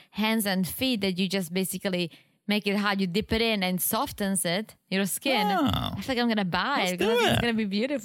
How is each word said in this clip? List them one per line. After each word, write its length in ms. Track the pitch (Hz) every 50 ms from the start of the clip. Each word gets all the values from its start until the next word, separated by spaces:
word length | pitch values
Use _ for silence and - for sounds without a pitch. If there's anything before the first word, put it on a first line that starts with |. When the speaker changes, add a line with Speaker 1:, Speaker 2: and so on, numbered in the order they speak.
| - _
Speaker 1:
hands 340 | - 202 214 220 220 226 202
and 220 | 208 185 185 185 -
feet 320 | - - 262 262 247 208
that 180 | 196 196 185 175
you 80 | 196
just 260 | 180 196 196 185 156 175
basically 560 | 190 190 - - 185 - 202 185 180 175 160 - - _ _ _ _ _
make 200 | - 208 208 -
it 100 | 202 196
hot, 240 | 208 202 208 196 196
you 60 | 196
dip 260 | 180 165 - 208 - 226
it 80 | 220
in 220 | 226 226 220 208 185
and 180 | 185 180 175
softens 640 | - - 226 226 277 294 - - 208 196 196 185 -
it, 300 | 175 170 196 220 - - _ _ _
your 160 | 190 190 202
skin. 400 | 190 - - - 269 262 220 - 285
Speaker 2:
Oh. 200 | 392 359 294 254 - - - - -
Speaker 1:
I 40 | - 196
feel 120 | - 262
like 40 | 233 240
I'm 60 | 240
gonna 160 | 226 214 196
buy 320 | 180 175 180 190 247 285 254
Speaker 2:
Let's 120 | 202 180 180
Speaker 1:
it 60 | 180
'cause 80 | 370
Speaker 2:
do 60 | 440 466
Speaker 1:
I 40 |
think 120 | 480 453 349
it's 80 | 254 -
Speaker 2:
it. 20 |
Speaker 1:
gonna 120 | - 240 233
be 100 | 214 220
Speaker 2:
Let's 0 |
have 20 |
a 20 | 196 190 208 226 269 294 254